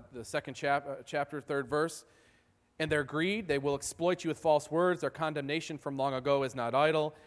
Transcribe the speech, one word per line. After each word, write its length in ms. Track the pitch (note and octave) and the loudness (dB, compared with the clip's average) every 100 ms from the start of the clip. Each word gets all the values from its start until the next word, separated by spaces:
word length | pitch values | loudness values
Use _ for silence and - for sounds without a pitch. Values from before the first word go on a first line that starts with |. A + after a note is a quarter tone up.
| A2+ | -8
the 100 | B2+ A2+ | -14 -6
second 280 | D3+ C#3+ | -6 -6
chap-, 340 | B2+ D3 C#3+ C#3 | -4 0 0 0
uh, 160 | C#3 - | -10 -6
chapter, 360 | D3+ C#3+ D3+ | -4 -4 -6
third 260 | - C#3 B2 | -4 -2 0
verse. 360 | D3 D#3+ - - _ _ _ _ _ _ - | 0 0 -4 -16 _ _ _ _ _ _ -6
"And 100 | D#3 | 0
their 120 | D3+ | 0
greed, 460 | C#3 D3 F3 G#3 F#3 | 0 0 0 0 0
they 80 | C#3+ | 0
will 180 | C#3+ C#3 | 0 -2
exploit 480 | - - E3+ F3 | -4 -2 0 0
you 60 | E3 | -2
with 100 | C#3 | 0
false 320 | E3 D3+ C#3+ | 4 4 2
words. 300 | D#3+ F3+ F3 | 2 2 2
Their 80 | C#3 | -2
condemnation 680 | - D#3 D3+ C#3 D#3 D#3+ D3+ | -2 -2 -2 -2 -4 -4 -8
from 200 | D3 C#3 | -6 -2
long 160 | C3+ | 0
ago 300 | C3 C3 C#3 | 0 2 2
is 120 | C3+ B2+ | 2 -2
not 180 | A#2+ | 0
idle, 420 | B2+ D3+ D#3 D3+ - | 4 6 4 0 -4